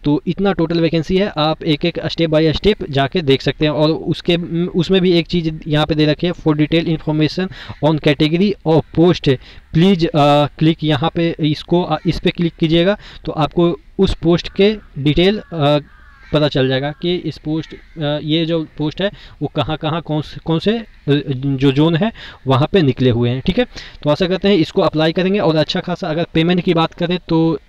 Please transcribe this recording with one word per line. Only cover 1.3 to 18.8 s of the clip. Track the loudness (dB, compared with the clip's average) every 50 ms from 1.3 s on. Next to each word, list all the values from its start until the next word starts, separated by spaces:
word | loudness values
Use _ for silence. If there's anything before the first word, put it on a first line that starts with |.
| -2
आप | -2 -2 -2 -2 -2 -2
एक | -2 -2 0 -2
एक | -4 -4 -4
step | -8 -6 -2 -2 -2
by | 2 2 2 2 2 0 2
step | 0 0 0 0 -4 -4
जाके | -2 -2 -2 0 -2 -2
देख | 2 2 0 2
सकते | 0 -6 -2 -2 -2
हैं। | -2
और | 2 2 2 2
उसके, | 0 -2 -2 -4 -4 -2 0 -2 0 0 -2 -4 -2 -2 -2
उसमें | 0 0 -2 0 2 2 2
भी | 4 4
एक | 2 2 0
चीज़ | 0 -2 -2 -2 -2 -6 -6 -4
यहाँ | -2 0 0 0
पे | 0 2
दे | 2 2
रखी | 2 2 0 -2
है, | -4 -4
"For | -2 0 0 2
detailed | 2 0 2 2 0 0 0 -4
information | -2 -2 -2 0 0 0 0 0 -4 -6 -6 -8 -14 -16 -16 -8 -2 0
on | 0 0 2
category | 2 0 2 2 2 0 2 2 2 0 0 -2 0
of | 2 2 2 0 0 0 4
post, | 4 4 4 2 2 0 0 0 -4 -20 -20 -20 -18 _ 0
please, | 4 4 4 4 4 2
अ, | 0 2 2 4 4 4 4 2
click", | 0 0 0 2 2 2 0 -2
यहाँ | -2 -2 0 -2 -2 -2
पे | -2 -2 -2 -2 -2
इसको, | -2 -2 -2 -4 -2 -2 0 0 0
अ, | 0 -4 -2 -2
इस | -4 -4 -2
पे | -2 -4
click | -2 -2 -4 -4 -2 -2
कीजिएगा | -2 0 2 2 2 2 0 -2 -6 -20 -20 -12 -10
तो | -8
आपको | -4 -2 -4 -2 0 0 0 0 0 -4 -10 -12 -2 0
उस | 0 0 0 -2 0
post | 0 0 0 -2 -6 0
के | 2 2 2 2 -2 -10 -14 -10 -4
detail, | -2 0 2 4 2 2 2 -2
अ, | -8 -10 -4 0 2 2 2 0 -2 -6 -20 -20 -20 -20 -20 -20 -10 -4 0
पता | 0 0
चल | 0 0 0 0
जाएगा | 0 0 -2 -2 -6 -8 -4
कि | -4 -4 -4
इस | -2 -4 -8 -10
post, | -8 -8 -6 -6 -6 -6 -10 -16
uh, | -20 -20 -20 -10 -6 -4 -4 -4 -4 -4
ये | -2 -2 -2 0
जो | -2 -2 -4 -4 -8 -8
post | -6